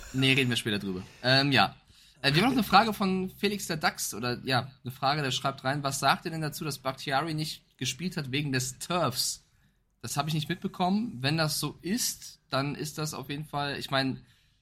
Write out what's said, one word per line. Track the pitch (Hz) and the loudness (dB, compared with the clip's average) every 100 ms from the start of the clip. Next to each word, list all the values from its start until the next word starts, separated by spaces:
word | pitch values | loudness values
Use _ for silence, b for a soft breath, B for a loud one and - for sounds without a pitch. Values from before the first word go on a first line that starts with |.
| - | -6
Nee, | 131 135 | 2 4
reden | 131 127 | 4 2
wir | 117 | 0
später | 117 104 | 0 -2
drüber. | 98 92 92 - | -2 -6 -8 -4
Ähm, | 123 135 143 | 2 4 6
ja. | 123 92 - _ b b b | 6 4 2 _ b b b
Äh, | 139 | 2
wir | 151 | 4
haben | 240 | 4
noch | 262 | 4
eine | |
Frage | 202 196 220 | 6 6 6
von | 208 190 190 190 | 4 0 0 -2
Felix | - 202 202 - | -2 -2 -2 -4
der | 160 | -2
Dachs, | 175 - - | -2 -2 -6
oder, | 104 123 120 | -4 -4 -2
ja, | - 127 123 - | 0 0 0 -8
eine | 123 | -14
Frage, | - 135 151 | -4 0 0
der | 135 | 0
schreibt | 127 139 135 | -2 -2 -2
rein, | 131 147 | -2 -2
„Was | 139 131 | -2 0
sagt | 139 180 175 | 2 2 0
ihr | |
denn | 160 | -4
dazu, | 151 - | -4 -4
dass | 160 - | -6 -6
Bakhtiari | 131 135 - 135 165 | -6 -6 -2 0 0
nicht | 156 156 - _ - | -2 -4 -8 _ -6
gespielt | 131 - 180 175 | -4 -4 -6 -6
hat | 135 | -2
wegen | 139 147 | -2 0
des | 131 127 - | 0 -2 -6
Turfs?“ | - 175 143 - - - _ _ _ _ _ _ | -2 0 0 0 -2 -4 _ _ _ _ _ _
Das | 117 143 | -6 -2
habe | 151 | 0
ich | |
nicht | 156 156 | 0 -2
mitbekommen. | 175 190 - 180 202 240 123 | -4 -4 0 2 2 0 -2
Wenn | 135 160 | 0 2
das | 156 - | 2 0
so | 147 - | -4 -4
ist, | 170 240 - - - - _ | -2 -2 -2 -4 -12 -20 _
dann | 131 143 | -2 -2
ist | 135 151 156 | -2 -6 -4
das | 151 | -6
auf | 104 135 | -6 -8
jeden | 147 151 | -8 -6
Fall, | 147 143 135 | -4 -4 -4
ich | - | -2
meine, | 135 135 127 - b b b | 0 0 -2 -10 b b b